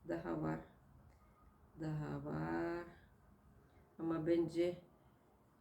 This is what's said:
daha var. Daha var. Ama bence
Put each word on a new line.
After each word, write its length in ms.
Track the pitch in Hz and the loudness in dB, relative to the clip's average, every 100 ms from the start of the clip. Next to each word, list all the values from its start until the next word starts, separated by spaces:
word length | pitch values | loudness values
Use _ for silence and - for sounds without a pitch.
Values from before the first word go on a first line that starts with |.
| - | -4
daha 340 | 165 165 160 | -4 -2 -2
var. 180 | 156 160 - - - - - - - - - - - - | 0 -2 -6 -20 -20 -20 -20 -20 -20 -20 -20 -20 -20 -8
Daha 440 | 156 151 147 143 | -4 -2 -2 -2
var. 600 | 147 156 160 170 170 170 175 - - - - - - - - - - - | -2 -2 0 0 0 -2 -6 -14 -20 -20 -20 -20 -20 -20 -20 -20 -20 -4
Ama 280 | 165 165 156 | 0 2 4
bence 520 | 170 165 160 175 175 - - - - - - - - | 4 4 4 2 2 -8 -20 -20 -20 -20 -20 -20 -20